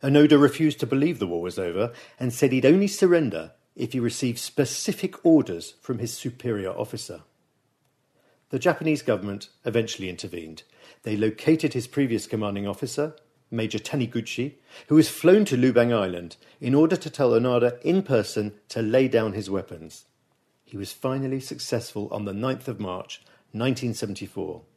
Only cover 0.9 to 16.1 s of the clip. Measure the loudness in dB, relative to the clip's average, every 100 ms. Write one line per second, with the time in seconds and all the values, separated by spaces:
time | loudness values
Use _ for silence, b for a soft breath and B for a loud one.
0.9 | 0 0 -2 -4 -4 -4 -6 -6 -2 -4
1.9 | -4 B B -6 0 2 4 4 4 4
2.9 | 2 4 4 2 -4 -10 _ _ -10 -6
3.9 | -2 -4 -2 -4 -4 -8 -2 -2 -2 -6
4.9 | -4 -6 0 6 6 4 -4 -10 -20 -8
5.9 | -6 -6 -8 -10 -8 -6 -4 -4 -6 -8
6.9 | -10 -12 -16 _ _ _ _ _ _ _
7.9 | _ _ _ _ _ _ -2 0 0 0
8.9 | -2 0 -2 -2 -10 -12 _ -4 -2 -2
9.9 | -6 -10 -10 -12 -12 -14 -16 -20 b b
10.9 | b -6 -2 -2 0 0 2 2 -4 -6
11.9 | -2 0 0 -4 -4 -4 -4 -6 -6 -8
12.9 | -4 -6 -6 _ _ _ -6 -4 -6 -6
13.9 | -4 -4 -4 -8 -6 -8 -8 B B B
14.9 | 4 4 2 6 6 6 2 4 4 4
15.9 | 2 0